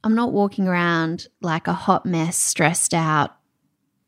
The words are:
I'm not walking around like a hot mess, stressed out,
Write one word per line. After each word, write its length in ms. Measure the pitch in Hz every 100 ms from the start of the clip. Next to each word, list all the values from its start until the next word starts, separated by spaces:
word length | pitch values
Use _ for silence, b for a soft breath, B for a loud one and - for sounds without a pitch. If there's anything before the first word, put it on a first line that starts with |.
| 220
I'm 80 |
not 180 | 226 240
walking 360 | 202 202 202 185
around 580 | 175 170 165 160 170 - -
like 260 | 175 160 -
a 60 |
hot 340 | 175 - 185 -
mess, 300 | 165 165 -
stressed 580 | - - 156 175 -
out, 420 | 170 160 156 - _ _ _ _ _ _ _